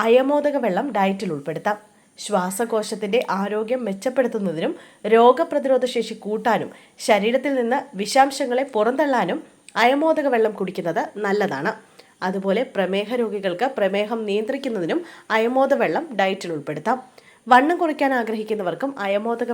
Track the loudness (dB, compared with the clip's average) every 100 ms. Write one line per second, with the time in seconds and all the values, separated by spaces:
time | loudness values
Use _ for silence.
0 | 4 4 6 2 2 0 0 0 0 2
1 | 0 0 -4 -4 -6 -4 -2 -4 -8 _
2 | _ -16 -2 0 0 -4 -2 -2 -2 -6
3 | 0 0 0 -2 -2 -2 -2 -4 -4 -4
4 | -2 0 0 0 -4 -2 -4 -6 -14 -10
5 | 2 6 8 6 2 0 2 2 2 -2
6 | -4 -8 -6 -4 0 0 -2 -12 -20 -8
7 | 2 2 4 0 0 0 0 0 -2 -8
8 | 0 4 4 2 -2 -2 -2 0 0 2
9 | 2 2 0 -2 -8 _ -8 2 2 4
10 | 2 2 2 2 2 0 -6 -4 -4 -2
11 | -4 -4 -2 0 0 -2 -4 -6 -14 -20
12 | -20 -8 -6 -4 -2 0 -2 -2 -2 -2
13 | -2 -2 -2 -2 -4 -2 -4 0 0 0
14 | -2 -4 -2 -2 -2 -4 -4 -4 -2 -4
15 | -6 -18 -2 0 2 2 2 2 2 -2
16 | -4 -2 0 -2 -6 -8 -6 -6 -2 -4
17 | -6 -20 -20 _ 6 6 6 0 0 0
18 | 0 0 -2 -4 -4 -2 -2 -4 -6 -4
19 | -2 -2 -2 -4 -2